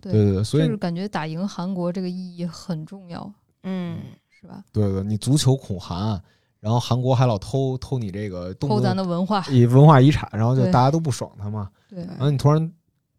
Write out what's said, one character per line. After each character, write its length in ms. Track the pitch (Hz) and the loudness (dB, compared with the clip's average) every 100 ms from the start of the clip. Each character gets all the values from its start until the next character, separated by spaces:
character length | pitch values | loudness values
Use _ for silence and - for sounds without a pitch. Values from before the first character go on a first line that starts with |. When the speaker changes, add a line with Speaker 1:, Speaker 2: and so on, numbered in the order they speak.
Speaker 1:
对。 120 | 202 | -2
Speaker 2:
对， 120 | 214 | 2
对， 80 | 202 | 2
对， 100 | 190 | 2
所 160 | 107 143 | 0 0
以 40 | |
Speaker 1:
就 60 | 160 | 0
是 60 | 208 | 0
感 180 | 180 | -4
觉 140 | 170 202 | -6 -6
打 180 | 185 156 | -6 -6
赢 200 | 160 196 | -6 -6
韩 260 | - 180 | -6 -6
国 200 | 190 175 | -4 -4
这 100 | 180 | -4
个 60 | 185 | -6
意 260 | 180 185 175 | -8 -10 -8
义 80 | |
很 400 | 175 165 - 165 | -8 -8 -8 -8
重 240 | 160 196 180 | -10 -16 -16
要。 240 | 165 202 202 _ _ | -14 -14 -18 _ _
Speaker 3:
嗯。 380 | 190 185 175 170 139 - _ | -10 -8 -8 -10 -14 -18 _
Speaker 1:
是 180 | _ 175 | _ -20
吧？ 180 | 196 - | -20 -8
Speaker 2:
对， 180 | - 104 | -2 0
对， 140 | 95 | 0
你 120 | 98 107 | -2 -2
足 200 | - 147 | 0 2
球 160 | 131 | 2
恐 240 | 131 - 92 | 0 -2 -10
韩， 420 | - 87 110 98 - _ _ _ | -8 -6 -4 -4 -8 _ _ _
然 140 | 104 | -2
后 80 | 120 | -2
韩 200 | - 123 | 0 0
国 140 | 123 | 2
还 100 | 123 | 2
老 140 | 131 104 | 2 0
偷， 400 | - 135 135 131 | -2 -4 -2 -4
偷 200 | - 131 | -6 -6
你 100 | 107 | -6
这 180 | 92 104 | -8 -8
个 240 | 90 90 | -8 -10
动 140 | 95 139 | -6 -2
不 60 | |
动 40 | - | 0
Speaker 1:
偷 40 | |
咱 140 | 123 190 | 0 0
的 80 | |
文 200 | 185 170 | -2 -2
化。 200 | 185 208 165 | -2 -2 2
Speaker 2:
以 160 | 131 120 | 4 6
文 200 | 127 151 | 8 10
化 140 | 143 | 10
遗 100 | 131 | 8
产， 180 | 117 - | 4 -2
然 120 | 104 | -2
后 120 | 113 131 | 0 2
就 60 | |
Speaker 1:
对。 100 | 92 | 2
Speaker 2:
大 100 | 139 | 4
家 80 | 127 | 4
都 80 | 165 | 2
不 100 | 160 | -2
爽 200 | 113 113 - | -6 -8 -10
他 100 | 101 | -10
嘛。 220 | 107 98 _ _ | -8 -10 _ _
Speaker 1:
对。 160 | 190 | -16
Speaker 2:
然 140 | 175 - | -12 -4
后 120 | 135 | -2
你 60 | 139 | 2
突 140 | 143 | 4
然 220 | 151 160 - _ _ _ | 2 0 -8 _ _ _